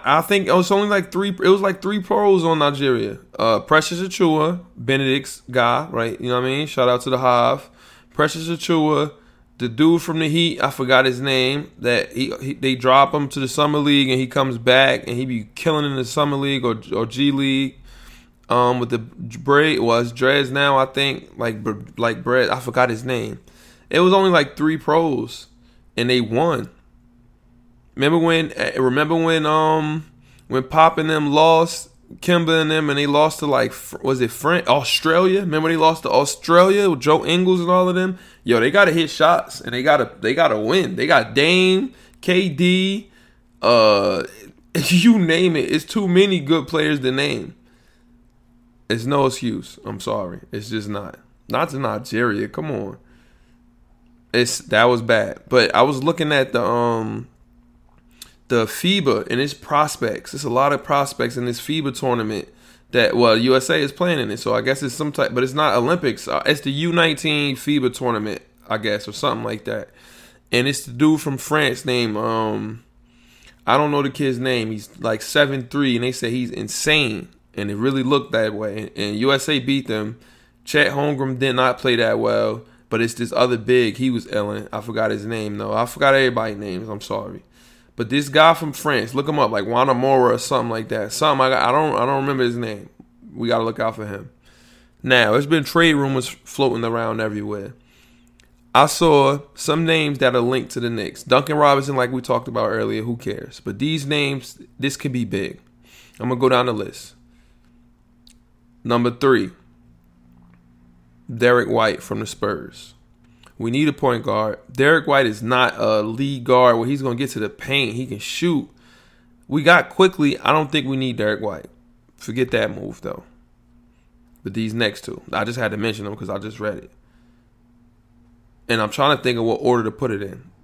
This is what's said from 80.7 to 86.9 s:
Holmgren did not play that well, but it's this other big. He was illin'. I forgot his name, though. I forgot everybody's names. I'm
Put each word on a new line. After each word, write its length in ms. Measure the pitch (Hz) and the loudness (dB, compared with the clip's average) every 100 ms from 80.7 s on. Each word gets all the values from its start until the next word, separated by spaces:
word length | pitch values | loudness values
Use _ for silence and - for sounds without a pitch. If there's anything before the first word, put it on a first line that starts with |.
| 151 147 | 0 0
Holmgren 460 | 143 147 139 135 123 | 0 -2 -2 -4 -2
did 160 | 135 | -2
not 220 | 127 127 123 | 2 0 0
play 200 | 131 117 | 0 0
that 220 | 113 110 | 2 0
well, 440 | 110 110 110 110 117 _ _ | 0 0 -2 -4 -12 _ _
but 140 | 113 | -2
it's 100 | 117 | -2
this 200 | 117 117 | -4 -6
other 260 | - 123 120 | 0 0 0
big. 400 | 107 123 117 101 | 2 2 2 -2
He 100 | 131 | -4
was 160 | 120 - | -4 -4
illin'. 400 | 107 104 104 104 | -6 -4 -8 -10
I 80 | 107 | -10
forgot 300 | 110 110 110 | -8 -4 -2
his 160 | 107 104 | -4 -6
name, 320 | 113 107 104 | -8 -6 -8
though. 160 | 107 | -6
I 100 | 107 | -4
forgot 300 | 120 - 139 | -4 0 2
everybody's 420 | 135 131 117 113 101 | 4 2 0 -4 -6
names. 320 | 104 92 | -8 -8
I'm 140 | 107 | -8